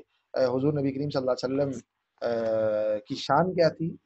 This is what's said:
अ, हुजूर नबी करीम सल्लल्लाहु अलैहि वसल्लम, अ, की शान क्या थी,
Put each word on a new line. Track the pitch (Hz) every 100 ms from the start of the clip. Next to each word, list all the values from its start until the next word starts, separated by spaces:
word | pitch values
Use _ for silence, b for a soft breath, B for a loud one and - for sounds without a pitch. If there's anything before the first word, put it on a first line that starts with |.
| - _ _
अ, | -
हुजूर | 127 131 143 147
नबी | 139
करीम | 135 147
सल्लल्लाहु | 139 127 127 127
अलैहि | 135 139
वसल्लम, | 120 - _ _ -
अ, | 117 117 113 110 110 107 107 107 -
की |
शान | 131 - 139 185
क्या | 175 160
थी, | - 165 -